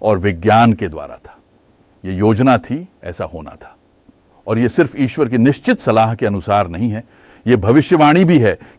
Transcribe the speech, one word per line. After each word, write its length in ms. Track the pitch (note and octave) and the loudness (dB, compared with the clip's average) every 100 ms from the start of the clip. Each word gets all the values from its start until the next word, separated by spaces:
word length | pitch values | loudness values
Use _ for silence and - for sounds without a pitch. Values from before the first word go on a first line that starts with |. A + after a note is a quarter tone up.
और 160 | G#2+ G2 | -2 0
विज्ञान 560 | G2 E2+ G2+ A2 A#2 | -2 -2 2 4 4
के 140 | G#2 F#2+ | 2 -4
द्वारा 280 | D2+ C#2+ - | -10 -14 -18
था। 220 | - - _ _ _ _ _ _ F#2+ | -20 -20 _ _ _ _ _ _ -10
यह 100 | F#2 | -2
योजना 420 | G#2+ G#2+ C3 A#2+ | 0 2 2 0
थी, 300 | - C3+ F#3 _ | -2 -10 -10 _
ऐसा 220 | F#2 F2 F2 | -16 -12 -12
होना 260 | E2 D2+ | -12 -18
था। 240 | - - _ _ _ _ _ _ _ - | -20 -20 _ _ _ _ _ _ _ -6
और 120 | A2 | -2
यह 80 | A#2+ | 0
सिर्फ 260 | - D3+ - | 0 -2 -2
ईश्वर 320 | C3 - C3 | -4 -2 -2
की 80 | A#2+ | 2
निश्चित 440 | B2+ C#3 - B3 | 2 0 -2 -2
सलाह 340 | - A2 A2 A2+ | 0 0 0 0
के 100 | A2 | -4
अनुसार 420 | G2+ F#2+ G2+ F#2+ | -4 -2 -2 -2
नहीं 220 | F2 A#2 | -4 -6
है, 140 | G#2+ - _ _ _ A2 | -6 -12 _ _ _ 0
यह 100 | A#2+ | 0
भविष्यवाणी 680 | G2 C#3 C#3 F3 D3 E3 F3 | 2 2 2 2 4 4 4
भी 140 | E3 | 4
है 160 | A2 E2+ - | 2 0 -8